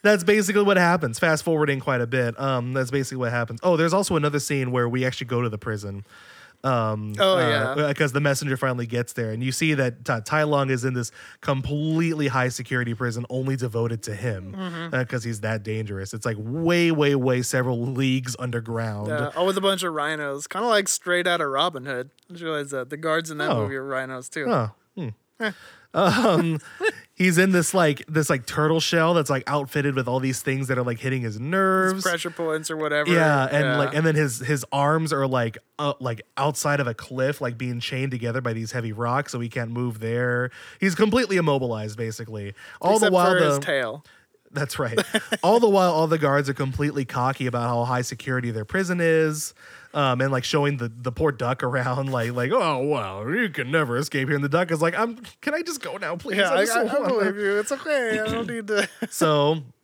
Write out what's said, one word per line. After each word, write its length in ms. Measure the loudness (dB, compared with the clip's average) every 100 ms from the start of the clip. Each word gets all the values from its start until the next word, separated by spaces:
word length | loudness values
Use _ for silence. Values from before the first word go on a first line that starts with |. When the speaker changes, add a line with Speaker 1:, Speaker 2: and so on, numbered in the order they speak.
Speaker 1:
that's 240 | 6 4
basically 380 | 6 4 4 4
what 160 | 4 6
happens. 400 | 6 4 0 0
Fast 260 | 2 2
forwarding 340 | 2 2 2 0
quite 220 | 0 -2
a 60 | 0
bit. 340 | 0 0 0
Um, 320 | -2 -2 -2
that's 180 | -2 -2
basically 280 | -2 -2 -4
what 140 | -2
happens. 280 | -2 -4 -2
Oh, 140 | 2 4
there's 160 | 4
also 240 | 2 2 2
another 220 | 2 0
scene 320 | -2 -2 0
where 160 | 0 0
we 160 | 0
actually 220 | -2 -4 -4
go 160 | -2
to 80 | -2
the 80 | -4
prison. 480 | -6 -6 -8 -12 -14 -20 -20 -20 -20 _
Um, 500 | 0 0 0 -2 -6 2
Speaker 2:
Oh, 180 | 4 4
Speaker 1:
uh, 120 | 4 2 0 0
Speaker 2:
yeah. 80 |
Speaker 1:
uh, 80 | 0
'cause 200 | 2 0
the 100 | 2
messenger 340 | 2 0 -2 0
finally 300 | 0 -2 -2
gets 260 | -2 -4
there, 200 | -4 -4
and 120 | -2
you 80 | -4
see 220 | 0 0
that 280 | 2 0 -2 -4
Ta-, 140 | -4
Tai 240 | 0 2
Lung 260 | 2 2 2
is 120 | 0
in 120 | 0
this 180 | -2 -6 -10 -20 -10
completely 880 | -4 -2 -2 -2 0 2 0 0 0
high 200 | 0 -2
security 460 | -2 -4 -2 -2
prison 320 | -2 -4 -4 -4
only 260 | -4 -2
devoted 480 | -2 -2 -2 -2 -2
to 100 | -6
him, 400 | -6 -4 -4 -6 -8
Speaker 2:
Mm-hmm. 380 | -8 -8 -4
Speaker 1:
uh, 100 | -4
'cause 200 | -2 -4
he's 160 | -4 -6
that 200 | -4 -4
dangerous. 520 | -4 -6 -4 -6 -8
It's, 100 | -6
like, 140 | -6 -6
way, 520 | -6 -2 2 4 4
way, 240 | 4 4 4
way 260 | 2 2
several 400 | 2 0 0 0 -2
leagues 480 | 0 2 0 -2 -6
underground. 680 | -4 -6 -4 -4 -4 -4 -4
Speaker 2:
Yeah. 220 | -2 -4 0
Oh, 80 |
with 140 | 2 2
a 20 |
bunch 220 | 2 0
of 100 | -2
rhinos. 540 | -2 -2 -2 -4 -6 -8
Kinda 200 | -4 2
like 220 | 2 2
Straight 380 | -2 0 0 2
Outta 200 | 0 0
Robin 380 | 0 0 -2
Hood. 240 | -6 -6 -8 _ _
I 20 |
just 100 | -12
realized 280 | -6 -4 -4
that. 180 | -6 -6
The 80 | -6
guards 340 | 0 0 -2
in 60 | -4
that 120 | 0
Speaker 1:
Oh. 140 | 0
Speaker 2:
movie 120 | 0 -4
are 80 |
rhinos, 460 | -4 -4 -4 -8 -10
too. 160 | -6 0
Speaker 1:
Oh. 200 | 0 0 -6 _ -10
Hmm. 120 | -10 -10 _ _
Speaker 2:
Eh. 120 | -6 -6 -18 -20 _
Speaker 1:
Um, 680 | 2 2 4 4 4 2 -2 -6 -4 -4
<laughs> 260 | -4 -16
he's 240 | _ 2 4
in 140 | 4
this, 200 | 4 2
like, 300 | 2 2 0 -2
this, 200 | -2 0
like, 180 | 0 -2
turtle 340 | 0 2 2
shell 340 | 2 2 4
that's, 160 | 4 2
like, 140 | 0 0
outfitted 480 | -2 0 -2 0
with 140 | 0 0
all 100 | 0
these 240 | 0 -2
things 240 | -2 -2 0
that 80 | 0
are, 40 |
like, 160 | 0 -2
hitting 240 | -2 -2
his 160 | -4 -6
nerves. 540 | -2 2 2 4 2
Speaker 2:
His 80 | 0
pressure 260 | -2 -2 -4
points 380 | -4 -2 -2 -4
or 60 | -4
whatever. 320 | 0 0 2
Speaker 1:
Yeah, 340 | 4 4 4
and 200 | 2 2
Speaker 2:
Yeah. 120 | 2 2
Speaker 1:
like, 160 | 0
and 100 | 2
then 120 | 2 2
his, 220 | 2 -2
his 240 | -2 -2 0
arms 400 | 0 2 2 0
are, 140 | 0 0
like, 300 | 0 -2 -4 _ -4
uh, 140 | -4 -2
like, 220 | -4 -6 -10 -2
outside 440 | -2 0 0 0
of 80 | 0
a 60 |
cliff, 460 | -4 -8 -2 0 0
like, 160 | -4 -4
being 220 | -6 -4
chained 320 | -4 -4 -4
together 300 | -2 -2 -2
by 120 | -2
these 180 | -4 -4
heavy 200 | -4 -6
rocks, 380 | -4 -2 0 -2
so 60 | -6
he 80 | -6
can't 220 | -6 -6
move 300 | -4 -4 -4
there. 500 | -4 -2 0 0 -4 -8 -20 -2
He's 160 | -2 2
completely 400 | 2 4 2 2
immobilized, 600 | 2 2 0 -4 -6 -6
basically. 580 | -8 -8 -10 -10 -10 -12 -20 -4
All 140 | 2
Speaker 2:
Except 160 | 4 6
Speaker 1:
the 40 |
while 180 | 6 6
Speaker 2:
for 60 | 6
Speaker 1:
the 60 | 4
Speaker 2:
his 80 | 4
tail. 440 | 2 0 0 -6 -14 -20 _ _ _
Speaker 1:
That's 260 | -6 -6 -2
right. 180 | -2 0 0 -2
<laughs> 200 | -2 0
All 160 | 4 6
the 100 | 6
while, 220 | 6 6
all 140 | 4 4
the 100 | 4
guards 300 | 4 2 2
are 60 |
completely 500 | -2 -2 -2 -2 -2
cocky 440 | -4 0 -2 0 -2
about 200 | -2 -2
how 140 | 0 0
high 160 | -2
security 500 | -4 -8 -4 -4 -2
their 120 | -6
prison 360 | -4 -2 -2 2
is, 520 | 4 4 2 0 -8 -12 -20 -20 -8
um, 260 | 0 2 2
and, 100 | 0
like, 140 | 0
showing 320 | 0 2 2 0
the, 160 | -4 -6
the 140 | -8
poor 220 | -2 -2
duck 320 | 0 -4 -2
around, 480 | -2 -2 -2 -2 -2
like, 220 | -2 -2
like, 180 | -2 0
"Oh, 260 | 2 2 0 0
well, 420 | -2 -2 -6 -4
you 140 | -2 -2
can 240 | -4 0
never 240 | 0 2 -2
escape 320 | -2 -2 -2
here." 80 | 0
And 80 |
the 40 | 0
duck 220 | -2 -2
is 100 | 0
like, 160 | 0 0
"I'm, 220 | -4 -4 -16 -8
can 140 | -4
I 80 | -4
just 180 | -4 -8
go 160 | -8 -6
now, 180 | -6
please? 220 | -6 -4 0
Speaker 2:
Yeah, 120 | 2
Speaker 1:
I 80 | 4
Speaker 2:
I, 60 | 2
Speaker 1:
just 100 | 2
Speaker 2:
I, 40 |
I 20 |
Speaker 1:
don't 180 | 0 0
wanna" 120 | 0 2 0
Speaker 2:
believe 40 | 0
you. 220 | 0 0
It's 140 | -2
okay. 480 | -4 0 0 0 -2
I 60 | -2
don't 180 | -4 -4
Speaker 1:
<clears throat> 20 |
Speaker 2:
need 200 | -8 -2
to 200 | 0 0 -4
<laughs> 120 | -10
Speaker 1:
So 540 | 0 2 4 4 2 -4 -18